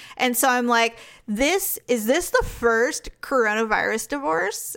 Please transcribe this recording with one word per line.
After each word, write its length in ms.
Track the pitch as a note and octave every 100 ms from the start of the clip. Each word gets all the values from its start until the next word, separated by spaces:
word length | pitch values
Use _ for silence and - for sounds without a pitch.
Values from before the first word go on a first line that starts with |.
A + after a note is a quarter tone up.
| - -
And 180 | B3 A#3+
so 140 | C4+
I'm 160 | B3 A#3+
like, 320 | A#3 A3+ A#3 - - -
"This, 500 | G#3 C#4 F#4+ - - -
is 200 | A#3+ G#3+
this 240 | D#4 -
the 120 | B4+
first 640 | - - A#3 A3+ B3+ - - -
coronavirus 880 | - C4 G#3+ G#3+ A3+ G#3+ G3 A3 -
divorce? 680 | C#4+ D4 E4 G4 - -